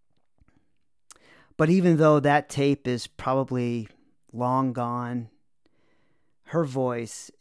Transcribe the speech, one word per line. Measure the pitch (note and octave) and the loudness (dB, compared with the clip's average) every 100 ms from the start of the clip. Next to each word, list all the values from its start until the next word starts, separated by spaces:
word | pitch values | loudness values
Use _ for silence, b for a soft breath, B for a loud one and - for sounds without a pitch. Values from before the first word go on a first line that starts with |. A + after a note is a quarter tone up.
| _ _ _ _ _ _ _ _ _ _ _ b b b b - | _ _ _ _ _ _ _ _ _ _ _ b b b b -2
But | D#3 | 2
even | F#3+ F3 D#3 | 4 4 6
though | D#3 D3+ | 6 6
that | C#3+ D3 - | 4 2 0
tape | C#3+ C#3+ C3+ B2+ | 0 0 0 -2
is | B2 - | -4 -6
probably | - B2+ C3+ B2+ B2+ A#2+ A#2+ G#2+ _ _ _ _ | -10 -4 -2 -2 -4 -4 -4 -8 _ _ _ _
long | A2+ B2 C3 C3+ | -6 -2 0 -2
gone, | B2 A#2+ A#2+ A#2+ B2 A2+ _ _ _ _ _ _ _ _ _ _ _ - | -4 -6 -6 -6 -8 -10 _ _ _ _ _ _ _ _ _ _ _ -6
her | D#3+ | -4
voice | D3 C3 B2+ A#2 A#2 - - _ | -2 -2 -2 -4 -8 -12 -18 _